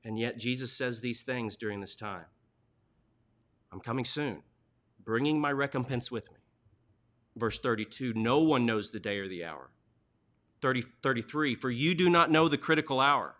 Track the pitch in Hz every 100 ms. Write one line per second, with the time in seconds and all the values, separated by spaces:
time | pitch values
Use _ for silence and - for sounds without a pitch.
0 | 117 110 117 123 113 127 127 - 127 117
1 | 123 113 - 127 113 - 110 101 98 -
2 | 107 95 80 _ _ _ _ _ _ _
3 | _ _ _ _ _ _ _ 92 120 123
4 | 120 - 147 87 - _ _ _ _ _
5 | - 113 143 151 147 139 139 139 123 127
6 | - 117 - - _ _ _ _ _ _
7 | _ _ _ - 113 - 131 113 107 -
8 | 127 113 110 139 160 139 120 110 98 107
9 | 104 101 98 92 82 76 64 _ _ _
10 | _ _ _ _ _ _ 139 127 113 _
11 | 139 123 113 147 151 113 131 120 151 175
12 | 180 175 160 156 165 143 - 156 - 131
13 | 135 143 82 -